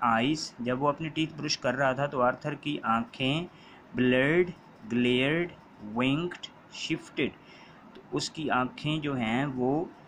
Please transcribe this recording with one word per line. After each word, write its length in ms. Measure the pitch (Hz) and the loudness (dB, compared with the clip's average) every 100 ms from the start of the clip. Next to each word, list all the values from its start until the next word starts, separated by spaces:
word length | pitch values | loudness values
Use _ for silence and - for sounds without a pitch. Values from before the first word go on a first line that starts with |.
| 120 | 2
eyes, 560 | 113 131 156 - - | 4 2 0 -4 -6
जब 160 | 120 127 | -2 0
वो 80 | 143 | 0
अपने 220 | 143 160 | 0 -4
teeth 180 | 156 156 | -2 -4
brush 280 | 151 147 - | -4 -4 -2
कर 200 | 131 127 | 0 2
रहा 180 | 135 | 2
था 140 | 131 143 | 2 0
तो 120 | 139 | 2
Arthur 360 | 123 - 151 143 | 2 2 -6 -6
की 260 | 147 147 113 | -4 -2 0
आंखें 640 | 113 120 - 131 156 175 - - - - 123 | 0 0 -2 0 0 -4 -12 -20 -20 -10 0
blurred, 580 | 123 127 139 170 180 - - - 110 | 4 4 4 4 2 -4 -18 -20 -4
glared, 560 | 120 123 127 135 165 170 - - - 104 113 | 2 4 4 2 0 -2 -8 -20 -16 -8 -2
winked, 540 | 127 147 175 - - - - | 0 0 -2 -8 -14 -18 -20
shifted। 560 | - - 160 - - 117 - - - - - - - | -12 -6 -6 -6 -4 -4 -4 -18 -20 -20 -20 -20 -20
तो 60 | - | -6
उसकी 360 | 147 - 160 139 | -6 -4 -6 -2
आंखें 520 | 120 123 - 147 156 | 0 0 -2 -2 -2
जो 120 | 147 | -2
हैं 320 | 135 110 120 143 | -2 0 0 0
वो, 440 | 127 123 151 - - | 0 2 2 -2 -10